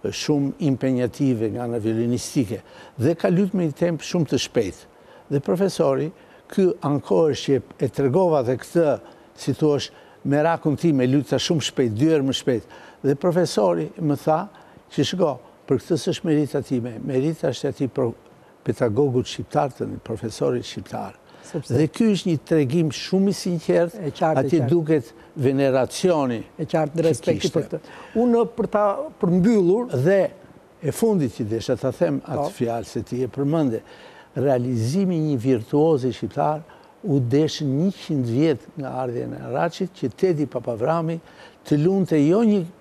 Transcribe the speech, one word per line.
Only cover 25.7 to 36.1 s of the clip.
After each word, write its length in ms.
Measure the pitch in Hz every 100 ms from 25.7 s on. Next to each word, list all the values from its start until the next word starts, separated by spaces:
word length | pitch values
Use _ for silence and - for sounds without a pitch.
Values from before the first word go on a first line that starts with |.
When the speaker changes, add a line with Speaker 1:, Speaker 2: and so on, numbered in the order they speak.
| 131 120 - 185 160 135 117 - -
Speaker 2:
E 80 |
qartë, 280 | 156 160 151
dhe 60 | 165
Speaker 1:
që 40 | 160
Speaker 2:
respekti 300 | 139 - 101
Speaker 1:
kishte. 180 | 175 165
Speaker 2:
për 40 | 143
këtë. 120 | 165 - - -
Unë, 320 | 220 247 233 233
për 120 | - 196
ta 280 | 208 208 196 311 -
përmbyllur 680 | 185 185 185 220 175 208 247 127
Speaker 1:
Dhe 280 | 147 196 - - - - - _
e 80 | 143
fundit 400 | - 226 196 131
që 180 | - 107
desha 260 | 113 -
ta 160 | 123 131
them 300 | - 170 135
atë 140 | - 151
Speaker 2:
Po. 60 | 147
Speaker 1:
fjalë, 360 | - 117 117
se 160 | 104 123
ti 200 | 104 123
e 40 | 127
përmende, 540 | 139 143 160 139 110 - - - - -
realizimi 800 | 143 139 127 123 120 110 180 190
i 200 | 170 156
një 20 | 135
virtuozi 720 | 127 123 110 147 160 147 127